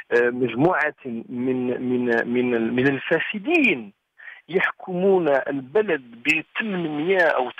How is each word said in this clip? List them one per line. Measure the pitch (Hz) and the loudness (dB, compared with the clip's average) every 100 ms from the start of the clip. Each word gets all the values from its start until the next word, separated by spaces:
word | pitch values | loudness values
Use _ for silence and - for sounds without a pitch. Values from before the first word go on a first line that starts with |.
| - | 0
آه، | 120 120 | 2 2
مجموعة | 123 127 113 160 165 151 147 135 113 104 | 2 -2 2 2 2 -2 -4 -10 -10 -8
من، | 123 127 127 123 123 | -6 -2 -2 -2 -2
من، | 127 123 123 117 117 | -2 0 2 0 0
من | 120 123 | 0 0
ال-، | 117 113 | 0 0
من | 123 135 | 2 0
الفاسدين | 135 - 165 - 208 208 349 254 143 104 _ _ _ - - - | 0 -2 -2 -2 -6 0 2 2 0 -6 _ _ _ -20 -20 -4
يحكمون | 175 - - - 180 196 190 160 | -2 -2 -6 -6 0 4 4 4
البلد | 139 - 139 127 208 214 156 123 117 143 | 2 0 -6 -2 0 0 -2 -4 -10 -2
بثمانمائة | 160 151 - 226 185 165 147 165 190 | -2 -2 -6 -4 -2 -4 -2 0 4
أو | 160 139 123 - | 4 2 -2 -4